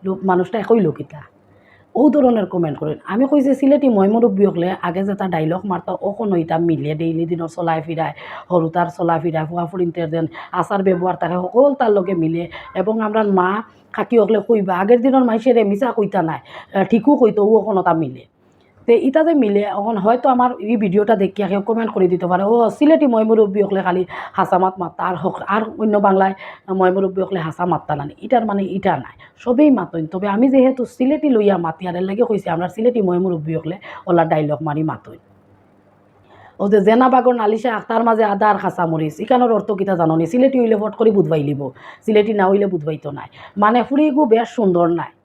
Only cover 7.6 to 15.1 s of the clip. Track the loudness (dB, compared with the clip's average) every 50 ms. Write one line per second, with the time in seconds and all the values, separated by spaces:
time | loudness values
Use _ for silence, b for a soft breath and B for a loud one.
7.6 | -4 -2 -2 -4 -4 -6 -6 -6 -6 -6 -6 B B B B B B _ 0 0
8.6 | 0 0 -2 -2 -2 -2 -4 -4 -2 0 0 0 -2 -2 -4 -4 -4 -4 -6 -6
9.6 | -6 -6 -4 -4 -4 -4 -2 -6 -6 -4 -2 -4 -4 -4 B B B B B -4
10.6 | -4 -2 -2 -2 0 0 0 0 0 -4 -4 -2 -4 -4 -4 -4 -4 -2 2 4
11.6 | 4 4 4 0 0 2 2 2 0 0 -2 -2 -2 -2 -2 -4 -6 -8 B B
12.6 | B B B -4 -2 -2 -2 -2 -2 -2 0 0 0 2 2 2 2 2 0 -4
13.6 | -6 b b b b _ _ -6 -6 0 2 2 4 4 2 0 2 2 0 0
14.6 | 2 0 -2 -2 2 2 2 4 4 2